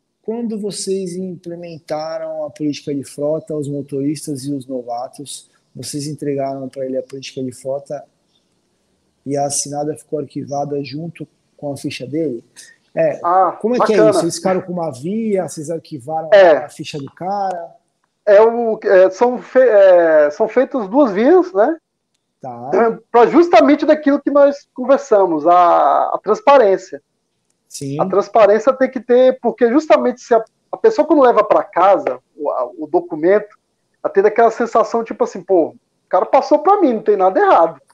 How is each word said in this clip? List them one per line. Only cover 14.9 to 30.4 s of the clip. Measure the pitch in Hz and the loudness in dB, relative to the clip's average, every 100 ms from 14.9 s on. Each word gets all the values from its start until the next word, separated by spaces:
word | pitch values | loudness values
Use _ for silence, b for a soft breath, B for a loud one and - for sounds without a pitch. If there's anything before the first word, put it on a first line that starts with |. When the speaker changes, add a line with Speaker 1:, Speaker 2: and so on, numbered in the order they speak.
Speaker 1:
via, | 120 151 214 226 196 160 | -8 -8 -6 -2 -4 -4
vocês | - 147 | -8 -10
arquivaram | 165 - 151 120 160 160 | -10 -10 -16 -10 -10 0
Speaker 2:
É. | 202 180 143 | 4 4 2
Speaker 1:
a | - | -2
ficha | - 151 151 | -14 -14 -12
do | 135 | -14
cara? | - 175 202 190 180 170 _ _ _ _ _ - | -12 -8 -6 -6 -8 -12 _ _ _ _ _ 4
Speaker 2:
É | 202 | 6
o, | 226 233 226 220 | 6 2 -2 -4
é, | 202 190 185 | 2 4 4
são | 185 240 247 | 2 -2 -2
fe-, | - 254 | -2 2
é, | 254 208 196 180 170 156 147 | 4 6 6 6 6 4 2
são | 147 220 | 0 -2
feitas | 247 262 269 196 | 0 -2 -2 -2
duas | 240 277 | 0 2
vias, | 190 247 370 349 | 2 4 4 2
né? | 381 254 330 _ _ _ _ _ _ | 0 0 -2 _ _ _ _ _ _
Speaker 1:
Tá. | 135 120 123 175 233 - _ | -16 -14 -4 0 0 -2 _
Speaker 2:
Pra | 233 220 | 4 4
justamente | 233 349 359 277 294 302 | 4 4 4 4 4 2
daquilo | 302 285 285 | 2 2 -2
que | 302 | 0
nós | 285 285 277 _ | 4 4 2 _
conversamos, | - 247 269 - 208 180 156 151 | -8 0 0 2 2 2 0 2
a, | 175 175 165 147 143 - | 4 4 4 2 0 0
a | - | -4
transparência. | - 214 - 277 208 185 - 139 _ _ _ _ _ _ _ | -4 0 4 6 6 2 -4 -18 _ _ _ _ _ _ _
Speaker 1:
Sim. | - 139 143 | -12 -8 -4
Speaker 2:
A | 185 | -2
transparência | 190 - 233 202 214 247 | -2 0 4 4 4 0
tem | 262 262 | 0 -2
que | 262 | -2
ter, | - 247 254 262 | 0 4 4 2
porque | 233 - 240 | -4 0 0
justamente | 262 320 294 247 247 | 2 2 2 2 -6
se | - | -2
a, | 226 | 0